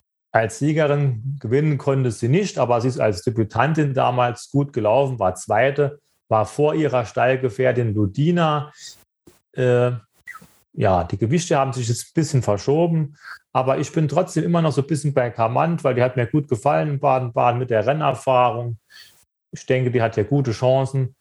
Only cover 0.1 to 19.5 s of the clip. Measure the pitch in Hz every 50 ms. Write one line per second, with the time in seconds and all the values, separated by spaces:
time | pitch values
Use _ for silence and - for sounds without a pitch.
0.1 | _ _ _ _ - 113 113 104 - - 143 156 151 160 151 139 143 143 143 135
1.1 | 120 107 117 135 143 139 - 107 127 143 156 156 143 127 - 139 135 135 127 123
2.1 | 104 - 127 123 147 196 208 180 - 143 123 113 120 117 113 131 123 - 117 110
3.1 | 101 - - 127 110 117 107 104 - 110 131 156 156 156 151 139 127 131 123 123
4.1 | 123 127 123 120 110 - - - - 139 143 143 - 117 104 104 117 135 139 131
5.1 | 127 110 98 92 92 - - - 107 110 127 139 139 143 143 139 143 - _ _
6.1 | _ _ _ - 110 110 104 - - - 147 151 160 160 151 135 120 127 113 -
7.1 | - 120 120 127 131 127 127 120 - - 131 127 117 123 120 113 101 107 104 95
8.1 | - 139 147 170 175 175 165 156 151 147 139 - - - - - - _ _ _
9.1 | _ _ _ - _ _ _ _ - 131 127 123 123 123 123 123 123 117 - _
10.1 | _ _ - - - - - - _ _ _ _ - - 104 98 92 87 82 -
11.1 | - - 113 107 160 170 - - 165 139 135 131 120 131 117 113 120 - - -
12.1 | - 165 151 - - 123 - 110 104 98 - 135 143 160 175 170 165 160 151 143
13.1 | - _ - - - - _ _ - 127 127 127 143 156 143 - - 165 156 135
14.1 | 139 175 180 - - 156 165 175 170 170 160 151 131 143 135 - 160 135 - 147
15.1 | 139 131 123 120 - - 113 113 123 135 156 165 170 160 - 131 120 120 123 127
16.1 | - 127 117 - - 156 143 - 127 110 - 143 156 160 160 151 143 131 147 139
17.1 | 131 127 123 117 117 131 123 120 117 120 127 117 113 107 104 127 147 156 147 139
18.1 | 135 - - 131 127 123 123 120 113 117 120 120 110 - _ _ - - - -
19.1 | _ _ _ _ _ _ _ _